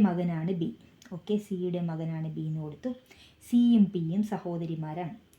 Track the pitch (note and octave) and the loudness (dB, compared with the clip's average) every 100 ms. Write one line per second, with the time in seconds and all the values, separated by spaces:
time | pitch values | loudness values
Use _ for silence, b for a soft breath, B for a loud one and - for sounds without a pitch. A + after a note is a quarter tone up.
0 | G3+ E3+ F3 D#3+ E3 F3+ E3 - B B | 4 2 -2 -2 -2 -2 -4 -6 B B
1 | - E3+ - G#3 G#3 F#3 F3+ F3 E3+ D#3+ | -16 -12 -2 -4 -2 -4 -4 -2 -4 -4
2 | D#3+ D#3+ D#3+ D#3 D#3 D#3 D3+ D3+ B3+ B3 | -6 -6 -6 -6 -6 -6 -8 -8 -10 -10
3 | B B B B - A#3+ A#3+ A#3 F#3+ F3 | B B B B 0 4 6 8 6 4
4 | D#3+ F#3+ G#3+ F3+ F3 E3+ E3 D#3+ D#3 D#3 | -2 -2 -2 -4 -4 -4 -4 -6 -6 -6
5 | F3 G#3+ _ | -8 -10 _